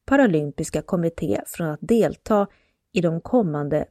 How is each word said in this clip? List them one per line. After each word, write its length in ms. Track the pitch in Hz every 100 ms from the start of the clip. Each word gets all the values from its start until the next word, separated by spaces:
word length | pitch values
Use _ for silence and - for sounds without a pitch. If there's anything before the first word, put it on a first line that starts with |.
| -
paralympiska 760 | 277 254 156 147 - 156 156
kommitté 600 | - 180 165 - 160 101 -
från 240 | - 165
att 100 | 151
delta 640 | - 233 175 - - 214 202 _ _ _ _
i 80 | -
de 200 | 170 165
kommande 640 | - 254 185 147 143 151 -